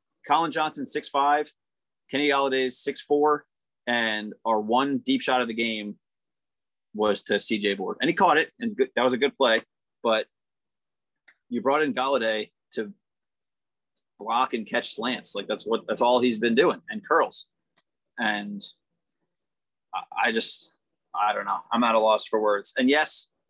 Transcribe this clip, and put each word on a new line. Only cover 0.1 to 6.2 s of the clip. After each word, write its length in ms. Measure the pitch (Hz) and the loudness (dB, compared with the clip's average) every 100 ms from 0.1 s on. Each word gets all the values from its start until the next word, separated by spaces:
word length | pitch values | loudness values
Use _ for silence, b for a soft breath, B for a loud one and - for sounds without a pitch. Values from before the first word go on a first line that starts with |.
| _ - | _ 0
Colin 220 | 151 165 | 2 2
Johnson, 340 | 151 156 151 | -2 -4 -4
six 240 | 131 151 - | -6 -6 -4
five, 420 | 143 139 147 151 _ _ _ _ _ _ | 0 2 2 0 _ _ _ _ _ _
Kenny 180 | 139 147 | -2 2
Galladay's 500 | 139 139 131 127 - | 2 2 2 0 -4
six 220 | - 135 | -6 -6
four, 460 | - 147 151 147 - _ _ _ - | 0 2 4 2 -4 _ _ _ -2
and 480 | 120 113 107 107 - | 0 0 -2 -6 -6
our 160 | 113 110 | 0 0
one 380 | 107 120 139 131 | 2 0 2 -2
deep 240 | 127 131 | 0 0
shot 180 | - 127 | 2 0
of 80 | 120 | 0
the 60 | |
game 420 | 113 117 110 104 - _ _ | -2 -4 -4 -8 -12 _ _